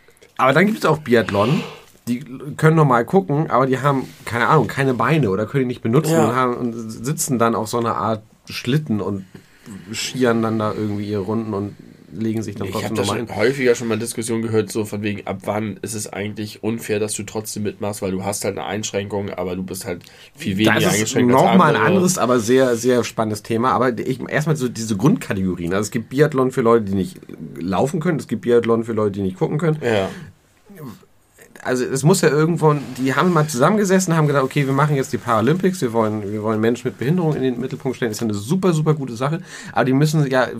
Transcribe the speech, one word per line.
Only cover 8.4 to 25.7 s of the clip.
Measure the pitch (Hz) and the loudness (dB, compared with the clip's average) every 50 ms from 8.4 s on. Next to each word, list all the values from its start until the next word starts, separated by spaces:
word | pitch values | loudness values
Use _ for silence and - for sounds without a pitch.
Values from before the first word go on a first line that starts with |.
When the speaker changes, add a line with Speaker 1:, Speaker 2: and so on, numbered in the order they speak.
| _ - | _ -14
Speaker 1:
Schlitten | - - - 120 131 156 156 120 107 104 | -12 -8 -4 -2 0 0 0 0 -2 -2
und | 90 95 101 95 95 - - - - _ _ _ - - 101 95 82 95 110 | -2 -4 -6 -6 -8 -12 -18 -20 -20 _ _ _ -20 -18 -18 -16 -14 -12 -10
schieren | - - - - 127 127 120 113 113 113 | -8 -8 -6 -4 0 2 2 2 2 2
dann | 113 113 110 | 0 0 0
da | 107 107 - | 0 -2 -2
irgendwie | 107 107 107 101 104 104 101 | -2 -4 -4 -4 -4 -4 -4
ihre | 104 104 92 | -4 -4 -2
Runden | 98 107 113 110 110 104 | -2 -4 -4 -4 -4 -4
und | 98 101 101 - - - - - - - - 71 | -4 -4 -6 -8 -14 -20 -20 -20 -20 -20 -16 -10
legen | 90 113 113 110 113 104 | -6 -4 -2 -2 -2 -4
sich | 104 101 | -6 -8
dann | - - | -8 -8
Speaker 2:
Ich | 95 101 | -6 -6
Speaker 1:
trotzdem | 110 101 107 | -6 -4 -4
Speaker 2:
hab | 110 | -2
da | 107 98 | -2 -2
Speaker 1:
nochmal | 101 104 117 | -2 -2 -4
Speaker 2:
schon | 120 104 | -6 -6
Speaker 1:
hin. | - | -4
Speaker 2:
häufiger | 101 107 123 139 143 127 120 120 | 0 0 0 0 2 2 2 2
schon | - 120 117 | 2 0 -2
mal | 110 107 | -2 -2
Diskussionen | 117 113 - 123 110 113 117 113 113 | -4 -4 -6 -6 -4 -4 -2 -2 -2
gehört, | 110 110 110 107 95 | 0 0 0 0 0
so | - 117 104 | -2 -4 -4
von | 101 107 101 107 | -4 -6 -4 -4
wegen, | 104 104 101 - - | -4 -4 -4 -6 -6
ab | 98 95 - | -8 -6 -4
wann | - 101 107 110 104 - - | -4 -4 -2 -4 -4 -6 -8
ist | - 104 113 | -8 -8 -8
es | 107 104 - - | -8 -8 -8 -8
eigentlich | 95 101 107 104 110 107 107 - - - | -6 -6 -6 -6 -8 -8 -8 -8 -6 -4
unfair, | 107 117 113 - - 107 104 | -4 -4 -4 -4 -2 -2 -2
dass | 107 107 - | -2 -2 -4
du | - 104 | -6 -8
trotzdem | - - 110 104 - - 107 104 | -8 -8 -8 -8 -8 -6 -6 -4
mitmachst, | 98 90 - 107 101 104 - 101 | -6 -4 -4 -6 -6 -6 -4 -4
weil | 95 | -4
du | 95 92 90 | -4 -4 -4
hast | 98 101 - - | -4 -6 -4 -4
halt | 110 98 82 | -4 -4 -4
eine | - | -6
Einschränkung, | - 95 107 - - - 98 101 101 104 98 101 98 | -6 -6 -6 -6 -4 -4 -4 -4 -4 -4 -6 -4 -6
aber | - - 90 92 90 | -6 -6 -6 -4 -4
du | 92 92 | -6 -6
bist | 92 90 92 - | -8 -8 -10 -8
halt | 98 87 85 - - - - - - _ | -8 -10 -10 -12 -18 -20 -20 -20 -20 _
viel | - - 110 95 98 | -8 -6 -4 0 2
weniger | 107 117 110 | 4 4 4
Speaker 1:
Das | - 104 | 4 2
ist | 92 95 | 2 2
Speaker 2:
eingeschränkt | 104 110 - - 131 123 123 123 | 0 0 0 0 2 4 4 6
als | 135 170 | 6 6
Speaker 1:
nochmal | - - 190 170 - | 6 6 6 6 6
ein | - | 4
Speaker 2:
andere. | 104 110 | 4 2
Speaker 1:
anderes, | 151 190 196 180 180 - - | 2 4 4 2 2 2 0
aber | - 120 123 123 | 2 2 2 2
sehr, | 104 110 127 131 135 123 120 | 2 4 4 4 4 4 2
sehr | 113 120 127 123 120 107 | 2 2 2 2 2 2
spannendes | - - - 110 107 107 - - | 0 -2 -2 -2 -2 -4 -6 -4
Thema. | - 117 113 123 131 92 | -2 0 0 2 2 2
Aber | 107 123 131 113 | 2 2 2 0
ich, | 104 - - 135 117 - - | -2 -2 -4 -4 -4 -4 -2
erstmal | - 135 147 160 147 | -2 0 0 0 0
so | - 127 120 | 0 -2 -4
diese | 113 113 113 110 110 | -4 -4 -4 -2 0
Grundkategorien. | 92 107 156 233 - - - 117 98 95 92 87 85 85 85 | 2 4 4 2 2 0 -4 -4 -2 -2 -2 -2 -2 -4 -2